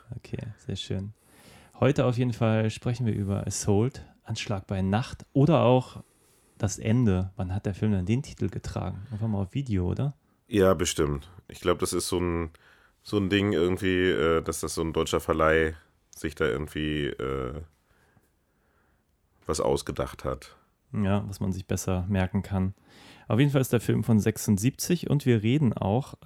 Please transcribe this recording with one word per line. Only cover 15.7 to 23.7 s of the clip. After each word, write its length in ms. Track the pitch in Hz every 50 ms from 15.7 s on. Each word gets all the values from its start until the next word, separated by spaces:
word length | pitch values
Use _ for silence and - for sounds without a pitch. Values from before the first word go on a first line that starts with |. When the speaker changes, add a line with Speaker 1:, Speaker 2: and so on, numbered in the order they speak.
| 80 - _ _ _ _ _ _ -
Speaker 2:
sich 180 | - - 82 -
da 120 | - 85
irgendwie, 600 | 76 58 67 78 76 - 78 76 76 76 76 71 67
äh, 540 | - - - 65 67 67 65 62 71 76 78 - _ _ _ _ _ _ _ _ _ _ _ _ _ _ _ _ _ _ _ _ _ _ _ _ _ _ _ _ _ _ _ _ _ _ _
was 140 | - 80 -
ausgedacht 640 | - 60 69 71 - - 73 67 67 65 - - -
hat. 320 | 67 65 67 - - - _ _ _ _ _ _ _ -
Speaker 1:
Ja, 320 | 107 104 95 98 104 107 107
was 120 | 101 -
man 120 | 101 98
sich 160 | 92 92 92 -
besser 380 | 98 92 - - 92 90 90 92
merken 360 | 101 95 92 92 - 101 90
kann. 300 | - 98 95 92 95 98 _ _ _ - - - - - - - -
Auf 120 | 117 107
jeden 120 | 143 147
Fall 100 | 139 143
ist 120 | 131 -